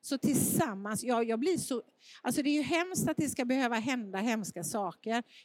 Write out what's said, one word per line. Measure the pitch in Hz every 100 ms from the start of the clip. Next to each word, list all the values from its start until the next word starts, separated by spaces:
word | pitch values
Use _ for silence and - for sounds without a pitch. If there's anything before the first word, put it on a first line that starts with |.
Så | - 269
tillsammans, | - 277 - - 320 196 202 220
ja, | 226 233
jag | 233 226
blir | 302 359
så... | - 240 - _ - -
Alltså | - 254
det | 277
är |
ju | 294
hemskt | 247 330 359 370 247
att | 311
det | 294
ska | -
behöva | 247 262 254 226
hända | 220 254 208 190
hemska | 220 220 190 -
saker | 170 226 190 - 220 226 240 -